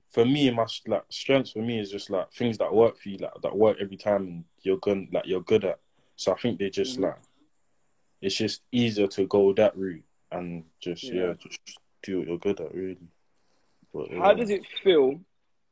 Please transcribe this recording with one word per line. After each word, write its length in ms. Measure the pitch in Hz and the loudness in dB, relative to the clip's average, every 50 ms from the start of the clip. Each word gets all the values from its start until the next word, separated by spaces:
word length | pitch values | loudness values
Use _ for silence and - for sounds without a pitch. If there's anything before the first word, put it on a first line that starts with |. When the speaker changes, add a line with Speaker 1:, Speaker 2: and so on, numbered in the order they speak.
| _ _ | _ _
Speaker 1:
for 160 | - 123 113 | 0 2 2
me, 260 | 123 139 147 143 127 | 4 4 4 4 4
my 120 | 120 117 113 | 4 2 0
s-, 180 | 110 - - - | -2 -4 -8 -4
like, 180 | 107 110 95 - - | -2 -2 -2 -2 -6
strengths 420 | - - - - 139 135 127 - - | -12 -6 0 2 2 2 2 -2 -6
for 80 | 107 | -6
me 180 | 110 117 120 113 | -4 -4 -2 -4
is 100 | 104 98 | -4 -6
just, 200 | 98 101 - - | -8 -10 -8 -4
like, 200 | 101 92 87 - - | -4 -4 -4 -4 -4
things 260 | - 120 120 110 101 | -2 -2 -2 0 0
that 140 | 101 82 85 | -2 2 4
work 240 | 107 117 113 - | 6 6 6 4
for 120 | - - 101 | 0 -10 -12
you, 100 | 98 92 | -10 -8
like, 140 | 87 - - - - | -8 -10 -8 -6 -6
that 140 | - - | -4 2
work 220 | 98 107 110 98 - | 4 4 4 4 2
every 160 | 101 98 98 | -2 -8 -8
time 260 | 92 - 104 104 98 95 | -4 -2 0 0 0 0
and 180 | 92 87 85 82 _ _ _ - | -4 -10 -12 -14 _ _ _ -2
you're 160 | 95 95 95 | 0 0 0
gon-, 300 | - - 101 98 92 - - | 2 0 0 0 -2 -4 -4
like, 140 | - - | -4 -2
you're 160 | - 95 92 87 | -2 -4 -4 0
good 220 | - 110 107 101 | 2 2 2 2
at. 160 | 92 85 - _ _ _ _ _ _ _ | 0 -4 -6 _ _ _ _ _ _ _
So 160 | - - - 92 | -4 0 0 0
I 40 | |
think 220 | - - 120 104 85 | 0 0 -2 -2 -2
they 120 | 98 98 | -4 -4
just, 220 | - - 98 92 87 | -2 -2 -2 -2 -2
Speaker 2:
Mm-hmm. 80 | - 92 | -2 -2
Speaker 1:
like, 140 | 85 - - _ _ _ _ _ _ _ _ _ _ _ _ _ _ _ _ _ _ _ _ | -4 -4 -6 _ _ _ _ _ _ _ _ _ _ _ _ _ _ _ _ _ _ _ _
it's 160 | - 98 - | -6 -4 -2
just 260 | - 110 104 - - _ _ - | -2 -2 -4 -4 -8 _ _ 0
easier 340 | 123 120 117 104 104 101 98 | 0 0 2 2 0 0 0
to 180 | - - 95 | 0 0 0
go 260 | 95 - 101 98 98 98 | 2 4 4 6 6 6
that 220 | 101 107 101 - | 6 4 4 2
route 280 | 92 95 95 87 78 - _ _ _ _ - | 0 -6 -6 -6 -8 -14 _ _ _ _ -10
and 340 | - 90 90 87 85 85 80 _ _ - | -8 -8 -6 -6 -8 -10 -12 _ _ -12
just, 220 | - 90 87 85 - | -8 -8 -8 -8 -8
yeah, 240 | - - 90 90 90 | -6 -2 -2 0 -2
Speaker 2:
Yeah. 60 | 85 | -2
Speaker 1:
just 260 | - - - - - _ - - - _ _ _ _ - | -4 -10 -16 -18 -18 _ -18 -20 -20 _ _ _ _ -8
do 160 | - 95 90 | -6 -4 -4
what 100 | 82 - | -4 -4
you're 100 | 87 85 | -4 -4
good 220 | - 101 98 - | -2 -2 -2 -4
at, 140 | 85 78 - | -6 -10 -8
really. 240 | 90 95 92 90 82 85 85 _ _ _ _ _ _ _ _ _ _ _ _ _ _ _ _ - | -8 -8 -8 -10 -12 -16 -20 _ _ _ _ _ _ _ _ _ _ _ _ _ _ _ _ -10
But, 180 | 156 - - - | -10 -10 -8 -4
Speaker 2:
How 160 | 175 175 196 | 2 4 4
Speaker 1:
yeah. 60 | 202 | 4
Speaker 2:
does 160 | 202 240 202 | 4 2 -2
it 160 | 202 190 - - - - - | -4 -4 -6 -8 -12 -2 2
feel 380 | 196 180 156 135 127 143 165 - _ _ _ _ _ _ _ _ _ | 4 6 6 6 4 2 -2 -8 _ _ _ _ _ _ _ _ _